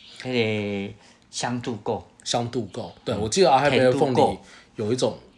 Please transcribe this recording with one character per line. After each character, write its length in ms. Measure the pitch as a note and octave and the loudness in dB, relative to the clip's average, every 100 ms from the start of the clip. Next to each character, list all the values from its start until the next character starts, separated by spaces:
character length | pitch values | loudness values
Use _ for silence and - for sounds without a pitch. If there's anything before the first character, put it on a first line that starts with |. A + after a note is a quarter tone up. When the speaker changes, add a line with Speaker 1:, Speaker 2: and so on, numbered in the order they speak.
| - - | -20 -14
Speaker 1:
迄 640 | B2+ B2+ A2 G#2+ G2+ G2+ G2+ | -6 -2 -2 -2 -4 -6 -8
个 60 | G#2 - _ _ | -12 -20 _ _
香 320 | - B2+ B2 | -8 -6 -6
度 140 | A#2+ A2 | -6 -8
够。 240 | - E2+ - _ | -6 -6 -8 _
Speaker 2:
香 260 | - C3 A#2+ | -6 -4 -4
度 160 | B2+ G2+ | -6 -8
够， 260 | - F#2+ - | -10 -14 -12
对， 100 | - G#2+ | -6 -4
Speaker 1:
嗯。 40 | |
Speaker 2:
我 80 | A2 | -2
记 140 | F#3 | 2
得 80 | F3 | 4
阿 80 | C3 | 6
海 100 | C#3+ | 4
北 100 | C#3+ | 4
的 120 | B2+ | 4
凤 180 | C#3 D3 | 4 4
梨 40 | |
Speaker 1:
甜 0 | |
度 200 | A#2+ G2+ F#2+ | 4 2 0
够。 40 | - - - - | -12 -20 -16 -8
Speaker 2:
有 160 | G#2+ | -4
一 40 | B2+ | -2
种 220 | B2+ - - | -2 -4 -14